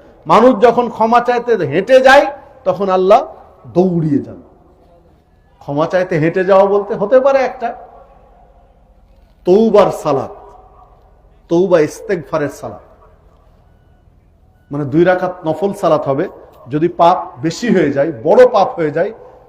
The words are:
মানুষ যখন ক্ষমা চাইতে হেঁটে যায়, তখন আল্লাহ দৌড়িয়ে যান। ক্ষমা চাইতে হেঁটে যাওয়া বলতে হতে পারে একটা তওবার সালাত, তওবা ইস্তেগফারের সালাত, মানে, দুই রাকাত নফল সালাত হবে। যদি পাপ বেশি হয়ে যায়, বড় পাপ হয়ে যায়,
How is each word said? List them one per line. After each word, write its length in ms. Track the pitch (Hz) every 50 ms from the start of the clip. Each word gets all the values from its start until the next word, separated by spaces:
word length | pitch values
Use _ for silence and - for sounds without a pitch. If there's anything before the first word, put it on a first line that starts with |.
| _ - _ _ _
মানুষ 380 | 151 165 202 226 254 247 196 220
যখন 260 | 240 - 247 240 233
ক্ষমা 300 | - - 220 226 240 240
চাইতে 360 | 233 240 247 240 240 247 226
হেঁটে 460 | 196 170 135 139 175 202 - 262 262
যায়, 240 | 254 262 277 285 294 285 - - - - - - -
তখন 260 | 185 175 170 202 190
আল্লাহ 360 | 185 185 185 190 208 262 - - - - - - _ _ _ 127 104
দৌড়িয়ে 460 | 170 190 185 170 170 156 156 143 127
যান। 220 | 113 107 98 87 - _ _ _ _ _ _ _ _ _ _ _ _ _ _ _ _ _ _ _ _ _ _ _
ক্ষমা 260 | - - 143 143 160
চাইতে 320 | 170 - 180 185 180 185
হেঁটে 280 | 156 151 170 170 190 185
যাওয়া 200 | 180 196 190 202
বলতে 300 | 196 202 202 196 - 233
হতে 240 | 165 196 214 262 262
পারে 200 | 262 277 269 269
একটা 360 | 262 254 - - 233 240 - - - - - - - _ _ _ _ _ _ _ _ _ _ _ _ _ _ _ _ _ _ _ _ _ _ _ _ _ _ _ _
তওবার 460 | 180 180 214 226 226 185 208 185 160
সালাত, 400 | - - - 156 143 131 113 95 - - - - - - - _ _ - - _ _ _ _ _ _ _ _ _ _ _ _ _
তওবা 300 | 170 170 185 196 180 170
ইস্তেগফারের 680 | 156 143 - - - - 202 175 - - - 156 147 143
সালাত, 320 | - - - 113 101 - - _ _ _ _ _ _ _ _ _ _ _ _ _ _ _ _ _ _ _ _ _ _ _ _ _ _ _ _ _ _ _ _ _ _ _ _ _
মানে, 140 | 139 143 147
দুই 180 | 127 123 160 175
রাকাত 440 | 180 180 180 185 180 - - -
নফল 260 | 160 151 - 160 151 190
সালাত 340 | - - 170 156 143 -
হবে। 220 | 139 135 139 175 220 - - - - _ _ - -
যদি 180 | 139 151 156
পাপ 520 | 175 - - 175 170 - - - - - 123
বেশি 320 | 123 165 165 - 240 233 185
হয়ে 180 | 185 160 143
যায়, 200 | 135 139 143 165 156 113 117
বড় 240 | 156 202 240 254
পাপ 280 | 240 202 208 185 - -
হয়ে 160 | 175 165 151
যায়, 220 | 147 160 180 214 226 - - - - - _